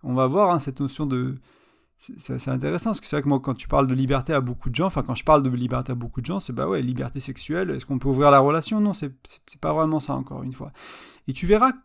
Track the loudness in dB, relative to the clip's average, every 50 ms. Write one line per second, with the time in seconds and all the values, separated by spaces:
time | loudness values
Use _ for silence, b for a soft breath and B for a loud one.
0 | -6 -2 0 2 2 2 4 4 4 4 4 2 0 -4 -6 -4 -6 -6 -4 -4
1 | -4 -2 -2 -2 -2 -4 -6 -8 b b b b b b b b b b b _
2 | -20 -20 -18 -18 -12 -10 -10 -8 -6 -4 -4 -2 -2 -2 -4 -2 -2 -2 -4 -4
3 | -6 -4 -4 -2 2 2 2 2 0 -2 -6 -6 -4 0 2 2 4 4 2 0
4 | 2 2 0 0 0 0 0 0 0 0 -6 -4 -4 -4 -2 0 0 0 0 -2
5 | -4 -2 -4 -4 4 4 4 6 6 2 -2 -2 -2 -2 -2 -4 -4 -4 -6 -6
6 | -6 -6 -6 -8 -6 -4 -6 -6 -6 -6 -4 -4 -2 0 0 0 0 -2 -2 -4
7 | -6 -6 -8 -10 -10 -10 -12 -12 -8 -6 -4 -2 -2 -2 -4 -6 -6 -4 -4 -2
8 | 0 0 2 6 8 8 8 8 8 6 4 2 0 -2 0 0 0 0 0 -2
9 | -6 -10 -10 _ _ -20 -20 -20 _ -20 -18 _ -4 -2 0 0 2 2 0 0
10 | -2 -2 -4 -6 -6 -8 -10 -10 -10 -10 -10 -10 -14 -16 -16 B B B B B
11 | B B B B B -8 -6 -4 2 4 6 6 6 4 2 0 _